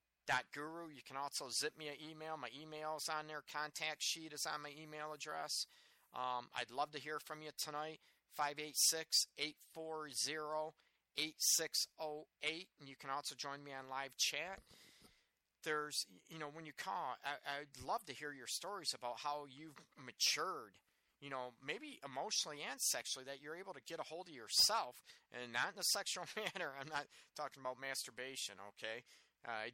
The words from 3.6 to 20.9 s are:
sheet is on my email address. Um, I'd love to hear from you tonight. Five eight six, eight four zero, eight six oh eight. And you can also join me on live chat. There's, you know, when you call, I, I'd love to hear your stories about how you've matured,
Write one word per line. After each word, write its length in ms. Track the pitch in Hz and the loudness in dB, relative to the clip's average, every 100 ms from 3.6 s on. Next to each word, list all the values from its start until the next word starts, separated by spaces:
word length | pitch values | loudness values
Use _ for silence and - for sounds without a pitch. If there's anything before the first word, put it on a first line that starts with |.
| 151 - 156 151 | -2 0 0 0
sheet 300 | - 165 160 | 0 0 -4
is 140 | 151 165 | -4 -2
on 160 | 151 | -2
my 80 | 147 147 | -4 -10
email 320 | 156 151 156 | -10 -6 -6
address. 540 | 151 156 160 151 - - - - - _ | -6 -4 -2 0 0 -2 -6 -20 -20 _
Um, 340 | 120 127 123 120 | -2 2 2 0
I'd 160 | - 113 | -2 -2
love 220 | 123 151 | 2 0
to 80 | 147 | 0
hear 180 | 143 151 | -2 -4
from 240 | - 156 | -4 -8
you 80 | 156 - | -8 -4
tonight. 420 | 156 147 156 156 _ _ _ - | -2 0 -2 -4 _ _ _ 0
Five 220 | 147 147 | 2 2
eight 180 | 151 - | -2 8
six, 500 | - 160 160 - - - | 8 8 4 4 4 0
eight 180 | 151 - - | -2 -2 -12
four 340 | 160 160 160 151 | -8 -4 -2 -2
zero, 640 | 120 135 156 151 156 156 - _ _ _ - | 0 2 2 0 0 0 -4 _ _ _ -2
eight 180 | 156 - | -2 4
six 480 | - - 160 - - - | 6 6 6 2 0 -2
oh 260 | 160 151 156 - | -2 -2 -8 -2
eight. 260 | 151 160 185 _ | 0 0 -6 _
And 100 | 139 | -14
you 80 | 131 | -10
can 120 | 139 | -2
also 240 | 139 - | 0 0
join 300 | 131 143 143 | -2 -4 -4
me 80 | 143 | -6
on 180 | 135 131 | -6 -4
live 260 | 131 135 - | -2 -2 4
chat. 440 | - 143 170 196 - - - - - - _ _ _ _ | 4 4 -2 -6 -12 -20 -20 -20 -20 -20 _ _ _ _
There's, 420 | 165 151 151 - - 185 - | 0 2 2 0 0 -4 -12
you 100 | 160 | -6
know, 100 | 151 | -6
when 140 | 156 160 | -6 -10
you 60 | - | -6
call, 380 | 190 196 143 117 | -2 0 0 0
I, 360 | 139 143 - 139 | -2 -2 -2 -4
I'd 260 | 147 127 131 | -4 -8 0
love 180 | 226 214 | 0 0
to 60 | |
hear 200 | 123 151 | -6 -6
your 160 | 139 117 | -6 -4
stories 460 | - 175 202 143 127 | -4 -2 -2 -2 0
about 160 | 120 117 | -2 0
how 220 | 147 147 143 | 0 0 -2
you've 300 | 131 160 135 165 | -10 -12 -14 -18
matured, 800 | - 127 - - 147 175 160 107 95 _ | -14 -12 4 4 6 2 0 -6 -14 _